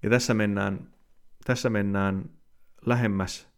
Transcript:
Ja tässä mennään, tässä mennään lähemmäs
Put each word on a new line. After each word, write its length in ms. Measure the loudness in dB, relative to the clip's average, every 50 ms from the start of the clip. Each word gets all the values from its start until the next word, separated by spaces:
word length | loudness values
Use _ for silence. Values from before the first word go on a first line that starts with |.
| 2
Ja 80 | 2
tässä 240 | 2 2 2 2 0
mennään, 600 | 2 2 0 0 0 -2 -2 -4 -6 -8 -14 -20 _ -20 _ -20 -20 -20 -20 -20 -16 -2
tässä 260 | -2 -2 0 0 0
mennään 600 | 0 2 0 0 0 2 2 0 0 -2 -4 -8 -14 -20 -20 _ -20 -20 -20 -20 -20 -8 -2
lähemmäs 640 | 0 0 2 2 0 0 0 -2 -4 -6 -12 -14 -20 _